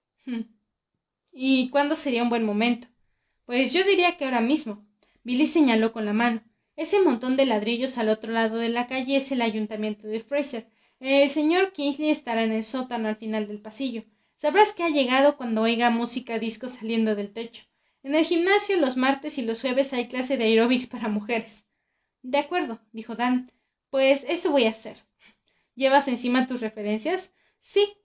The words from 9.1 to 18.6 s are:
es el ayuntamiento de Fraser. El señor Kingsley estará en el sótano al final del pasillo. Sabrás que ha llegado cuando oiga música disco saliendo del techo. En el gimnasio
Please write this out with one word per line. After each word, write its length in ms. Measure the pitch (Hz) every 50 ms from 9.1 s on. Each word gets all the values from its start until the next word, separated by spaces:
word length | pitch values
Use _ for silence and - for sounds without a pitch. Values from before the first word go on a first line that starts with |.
| 277 269
es 120 | 269 269
el 100 | 277 240
ayuntamiento 680 | 233 226 208 220 214 208 220 208 214 214 208 - - 214
de 100 | 214 220
Fraser. 480 | 220 - 285 294 277 269 247 226 226 _ _ _ _ _ _ -
El 300 | 254 262 269 277 285 277
señor 440 | 277 311 294 311 349 370 392 381
Kingsley 380 | - - 277 285 285 302 302 302
estará 320 | 294 302 - 247 226 226
en 100 | 226 220
el 120 | 220 220 220
sótano 420 | - - 262 254 254 247 226 220
al 100 | 214 214
final 300 | - 226 220 220 214 208 202
del 120 | 208 208
pasillo. 440 | - 214 214 - 277 254 226 220 - _ _ _ _ _ _
Sabrás 380 | _ - 302 277 403 415 415
que 100 | - -
ha 60 | 339 339
llegado 480 | 294 285 262 240 254 269 277 294 285
cuando 240 | 285 254 233 220 220
oiga 300 | 226 226 233 226 240 240
música 480 | 226 233 240 233 - 262 - - 226 220
disco 300 | 226 226 220 - 262 247
saliendo 460 | 247 - 214 220 233 226 220 220 208
del 180 | 202 202 202
techo. 320 | - 233 233 233 - - - _ _ _ _ _ _ _
En 120 | - 269 294
el 100 | 320 311
gimnasio 520 | - 349 330 349 381 403 415